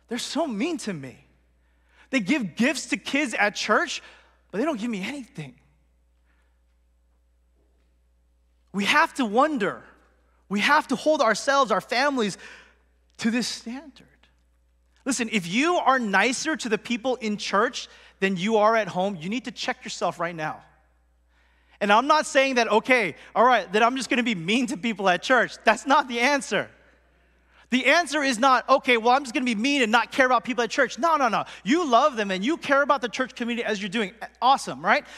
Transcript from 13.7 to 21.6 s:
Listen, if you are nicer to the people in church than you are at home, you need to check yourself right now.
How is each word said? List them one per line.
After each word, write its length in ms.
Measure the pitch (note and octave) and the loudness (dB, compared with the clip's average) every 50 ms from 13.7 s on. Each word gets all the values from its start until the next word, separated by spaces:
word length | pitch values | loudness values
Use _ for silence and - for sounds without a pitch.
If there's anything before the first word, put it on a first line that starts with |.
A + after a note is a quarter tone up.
| B3 C#4 E4 C#4 - - - _ _ _ _ _ _ _ _ _ _ _ _ _ _ _ _ _ _ _ - | -12 -12 -14 -18 -20 -20 -20 _ _ _ _ _ _ _ _ _ _ _ _ _ _ _ _ _ _ _ -6
Listen, 240 | C4+ C4 - A#3 A3 | -4 -2 -2 -4 -2
if 160 | A3 G#3 E3 | -2 -4 -4
you 280 | E3+ F#3+ B3 D4+ E4+ F4+ | -2 -2 0 0 2 0
are 220 | D#4 - - C4 | 2 2 2 2
nicer 600 | C4 A#3 G3+ F#3+ F#3+ G#3 B3+ B3+ - - D#4+ D#4 | 2 0 0 2 2 2 2 0 -2 -4 -4 -4
to 100 | - - | -4 -4
the 100 | A3+ G#3+ | -8 -8
people 380 | - - - A#3+ G3+ - C4+ A#3+ | -8 -6 -6 -6 -4 -2 -4 -4
in 220 | - A3 G#3+ G#3 | -2 -4 -6 -6
church 500 | G3 - - G3+ G3 A#3 C#4+ - - - - - - - - _ - | -4 -6 -2 0 0 0 0 -2 -8 -14 -14 -20 -20 -20 -20 _ -4
than 180 | F#3+ G3 G3 | -2 -2 -2
you 180 | E3 F#3 A3 A3+ | -2 -2 0 2
are 220 | G#3 G#3 A3 A3+ | 4 4 4 4
at 100 | A3 G#3 | 2 0
home, 300 | F3 D#3 F3+ F#3 G3+ G3+ D3+ | -2 -2 -2 -2 -2 -4 -6
you 80 | D3+ | -8
need 160 | F#3+ A3+ B3+ - | -8 -8 -6 -8
to 80 | B3 | -10
check 320 | - - - - A#3 _ - | -12 -8 -6 -6 -6 _ -10
yourself 340 | G#3+ - - G#3 F3 D#3+ | -14 -8 -4 -4 -4 -4
right 180 | - E3+ F3 F3 | -4 -8 -8 -6
now. 280 | D#3+ D3+ D3 - - - _ _ _ _ _ _ _ _ _ _ _ _ _ _ _ _ _ _ _ | -6 -8 -8 -8 -10 -16 _ _ _ _ _ _ _ _ _ _ _ _ _ _ _ _ _ _ _